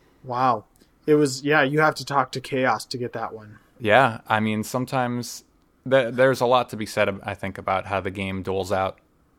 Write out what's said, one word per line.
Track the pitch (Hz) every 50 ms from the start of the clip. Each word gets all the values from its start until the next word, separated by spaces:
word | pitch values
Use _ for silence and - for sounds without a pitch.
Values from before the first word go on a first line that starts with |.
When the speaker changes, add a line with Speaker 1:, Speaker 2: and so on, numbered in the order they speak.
| _ _ _ _ -
Speaker 1:
Wow. | 127 120 123 131 131 117 107 - _ _ _ _ _ _ _ -
It | 151 151
was, | 147 151 135 131 135 147
yeah, | 143 151 156 139
you | 131 147 151
have | 156 156 143
to | - 131
talk | - 139 139 131 - -
to | 135
Chaos | 127 - 143 131 131 127 110 110 -
to | - - 120
get | 123 113 -
that | 117 113 - -
one. | 110 107 104 101 - _ _ _ -
Speaker 2:
Yeah, | 120 104 104 123 139 117 113 117 -
I | - 113 107
mean, | 107 110 107 107 107
sometimes | - - 127 127 - - 131 123 123 120 120 120 - - - - _ _ _ _ _ _ _ - 131
th-, | 131 135 123 113 127
there's | 123 131 135 131 -
a | 127
lot | 120 127 123 120 -
to | -
be | 107 110
said, | - - 110 104 101
ab-, | 95 98 -
I | 104 98
think, | - - 98 92 -
about | 92 92 95 95 92
how | 95 101 95
the | 92 98
game | 92 101 98 95 95 95 92
doles | 95 95 95 92 92 101
out | 92 95 95 - _ _ _ _ _ _ _ _